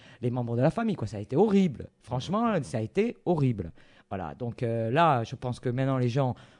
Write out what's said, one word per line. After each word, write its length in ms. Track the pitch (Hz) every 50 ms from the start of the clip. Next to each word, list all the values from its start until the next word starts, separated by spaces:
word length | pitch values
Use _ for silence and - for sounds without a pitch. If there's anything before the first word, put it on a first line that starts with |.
| - - - -
les 100 | 113 120
membres 240 | 120 127 120 117 117
de 60 | 120
la 100 | 127 165
famille, 260 | - 233 233 226 175
quoi. 100 | - 117
Ça 100 | 104 107
a 40 | 101
été 140 | 104 - 127
horrible. 520 | 151 214 220 196 196 190 170 120 - - - _ _
Franchement, 540 | _ - 123 127 123 - 185 220 240 233 208 165
ça 140 | 131 - -
a 60 | 113
été 340 | 110 - - 190 220 240 - - _
horrible. 480 | 165 175 151 139 127 117 98 85 80 - - - - - - _ _
Voilà. 240 | 104 92 87 76 71
Donc, 280 | - 123 120 - -
euh, 280 | 123 117 117 117 113 113
là, 340 | 127 160 170 160 139 120 113
je 100 | - 127
pense 260 | - - 123 117 -
que 100 | - 131
maintenant, 260 | 120 131 131 135 135
les 140 | 127 123 120
gens, 240 | 113 143 135 123 110 - - - -